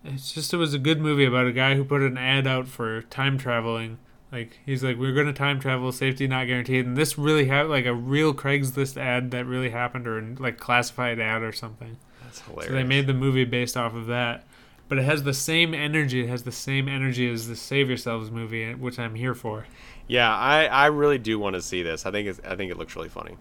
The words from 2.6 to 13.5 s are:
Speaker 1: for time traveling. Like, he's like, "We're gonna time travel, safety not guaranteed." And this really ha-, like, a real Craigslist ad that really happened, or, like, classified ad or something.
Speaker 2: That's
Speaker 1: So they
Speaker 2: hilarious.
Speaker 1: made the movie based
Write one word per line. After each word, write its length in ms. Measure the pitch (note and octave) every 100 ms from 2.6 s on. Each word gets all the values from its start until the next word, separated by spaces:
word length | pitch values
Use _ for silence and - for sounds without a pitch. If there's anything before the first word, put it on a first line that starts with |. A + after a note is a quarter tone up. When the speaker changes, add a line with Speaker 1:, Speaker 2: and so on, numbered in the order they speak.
| C3
Speaker 1:
for 340 | - A2+ A2
time 340 | A2+ - C3+ C3+
traveling. 600 | C3 A#2+ A2+ A2+ A2+ A2+ - - -
Like, 280 | B2 A#2 - -
he's 180 | C3
like, 140 | C3 A#2+
"We're 160 | C3+
gonna 200 | C3+ D3
time 260 | C#3+ C#3 C#3
travel, 320 | C3+ C3 B2+
safety 360 | B2 C3+ C3 C3+
not 200 | C3 B2
guaranteed." 380 | B2 B2 C3 B2
And 120 | B2+
this 200 | D#3 D3
really 300 | D3 D#3 C3+
ha-, 140 | C#3
like, 240 | D#3 C#3+ B2
a 80 |
real 400 | A#2+ B2 C#3+ D#3
Craigslist 640 | C#3+ C#3 C#3+ C3+ C3+ C3+ C3
ad 340 | C3 B2 B2+
that 140 | B2 B2+
really 240 | B2+ B2+
happened, 380 | A#2 A#2+ B2 A#2
or, 140 | A2 A2 C3
like, 180 | C3 A#2
classified 640 | - B2 A#2+ - B2 A#2
ad 240 | A2 A2+
or 80 | A2+
something. 460 | G#2+ A2+ A2 A#2 A2+ - -
Speaker 2:
That's 160 | B2 -
Speaker 1:
So 140 | - -
they 100 | E2
Speaker 2:
hilarious. 240 | C3 B2+
Speaker 1:
made 180 | C#3 C#3
the 60 |
movie 320 | B2+ C3+ C3
based 320 | B2